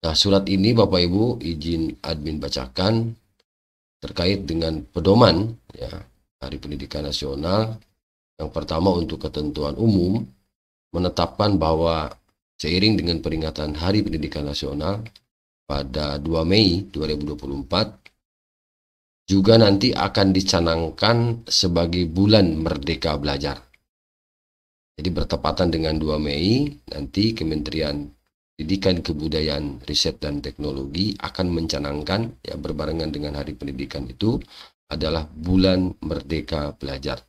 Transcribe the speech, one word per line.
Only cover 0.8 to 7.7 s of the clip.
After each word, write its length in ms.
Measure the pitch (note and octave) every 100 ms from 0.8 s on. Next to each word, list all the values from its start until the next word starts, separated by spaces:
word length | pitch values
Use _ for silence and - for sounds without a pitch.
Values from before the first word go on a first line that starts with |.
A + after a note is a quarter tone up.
| G2 F#2
Ibu 400 | F2 F#2 A#2 A#2
izin 560 | E2 D#2+ D#2 E2 D#2+ - -
admin 320 | D#2+ D2+ D2+
bacakan 720 | C#2+ C2+ B1+ - F#2+ A2+ A#2 A2+ _ _ _ _ _ _ _ _
terkait 480 | C#2+ - F2 G2+ D#2+
dengan 400 | E2 D#2+ D#2 -
pedoman 640 | - E2+ G#2 A2+ E2 A2+ A#2 _
ya, 160 | - - E2 - _ _ _
Hari 240 | C2 C#2
Pendidikan 480 | D2 C#2+ C#2 D2+ D2
Nasional. 640 | C#2+ C#2 C#2 E2 G2+ A2+